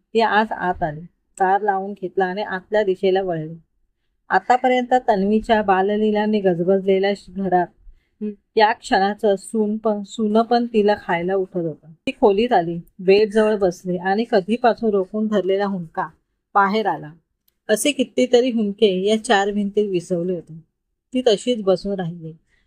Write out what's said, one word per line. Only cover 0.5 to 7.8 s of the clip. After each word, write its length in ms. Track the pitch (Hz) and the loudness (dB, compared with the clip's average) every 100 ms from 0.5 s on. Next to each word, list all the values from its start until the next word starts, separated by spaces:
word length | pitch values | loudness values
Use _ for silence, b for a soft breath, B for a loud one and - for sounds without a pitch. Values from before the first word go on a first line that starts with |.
आत 300 | - 180 180 | -2 -4 -4
आली, 180 | 170 151 175 _ _ - | -4 -6 -14 _ _ -2
दार 220 | 190 196 | 0 2
लावून 320 | 208 190 196 | 0 -2 -4
घेतला 320 | 202 180 185 | -8 -6 -2
आणि 180 | 185 185 | -2 -4
आतल्या 400 | 214 185 - 214 | -6 -8 -4 -2
दिशेला 400 | 208 185 196 185 | 0 0 0 0
वळली. 320 | 196 165 156 165 _ _ _ _ _ _ - | 0 -4 -8 -12 _ _ _ _ _ _ -4
आतापर्यंत 640 | 185 - 247 254 254 247 254 254 | -2 2 2 2 0 2 2 2
तन्वीच्या 540 | 208 196 214 214 214 | 0 2 0 2 0
बाललीलांनी 800 | 202 185 190 208 214 208 214 214 | 2 2 2 0 0 0 0 2
गजबजलेल्या 760 | 190 170 175 196 190 190 196 202 | 2 2 2 0 2 2 2 -2
श-, 80 | - | -8
घरात 380 | 185 190 180 170 _ | -8 0 0 0 _